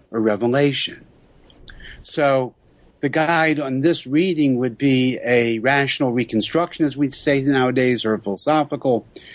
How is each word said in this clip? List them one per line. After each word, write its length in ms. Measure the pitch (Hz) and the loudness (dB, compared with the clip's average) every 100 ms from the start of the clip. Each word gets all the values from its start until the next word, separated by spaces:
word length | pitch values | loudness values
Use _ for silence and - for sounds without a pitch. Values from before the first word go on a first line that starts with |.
| _ | _
or 80 | 113 | -2
revelation. 840 | 110 101 117 139 143 131 - - - _ _ _ - - - - - - | 0 0 0 2 2 0 -6 -10 -20 _ _ _ -20 -20 -20 -20 -20 -20
So 520 | - - 143 135 123 - _ _ _ _ | -10 -2 2 2 -2 -8 _ _ _ _
the 80 | 143 | -4
guide 500 | 156 156 165 160 151 | 0 0 2 2 0
on 220 | 135 131 | -2 0
this 260 | 160 165 131 | 0 0 0
reading 520 | 147 185 156 143 123 | 0 0 2 2 2
would 200 | 123 110 | -2 0
be 400 | 139 131 127 120 | 2 2 2 0
a 360 | 120 123 117 113 | 0 2 2 0
rational 520 | 123 139 135 - 131 | 0 2 0 0 0
reconstruction, 760 | 120 117 110 - 165 170 - 147 | 0 0 -2 0 -2 -2 -2 -2
as 120 | 131 | 0
we 120 | 139 | -2
say 300 | - 151 139 | -2 0 0
nowadays, 640 | 135 135 127 127 127 117 | 2 2 2 2 0 0
or 100 | 110 | 0
a 60 | 107 | -2
philosophical 880 | 101 95 147 156 143 139 135 113 - - - | -4 -4 0 0 0 -2 0 -2 -4 -16 -20